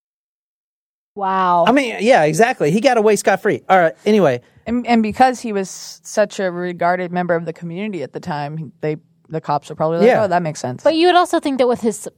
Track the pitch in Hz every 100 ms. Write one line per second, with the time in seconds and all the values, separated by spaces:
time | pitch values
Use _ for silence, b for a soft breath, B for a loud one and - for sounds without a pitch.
0 | _ _ _ _ _ _ _ _ _ _
1 | _ - 190 190 185 175 170 269 247 190
2 | 214 233 156 156 233 - 147 202 269 240
3 | 214 202 - 190 214 165 - 190 165 -
4 | 208 214 156 123 b b - 240 233 233
5 | 214 196 262 247 233 202 180 - - -
6 | - - 208 - 190 175 180 175 175 180
7 | 180 180 175 170 165 156 170 170 214 180
8 | 127 151 170 147 147 160 135 - 156 156
9 | _ _ _ 160 - 147 - 151 160 165
10 | 220 226 202 175 165 147 123 127 294 320
11 | 349 349 339 330 302 262 247 240 226 202
12 | -